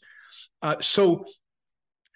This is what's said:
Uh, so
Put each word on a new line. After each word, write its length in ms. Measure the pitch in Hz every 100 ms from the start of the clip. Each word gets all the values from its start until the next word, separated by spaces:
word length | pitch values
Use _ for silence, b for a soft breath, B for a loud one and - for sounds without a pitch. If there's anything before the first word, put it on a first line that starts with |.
| B B B B B -
Uh, 140 | 156 151
so 440 | - - 190 170 - - _ _ _ _ _ _ _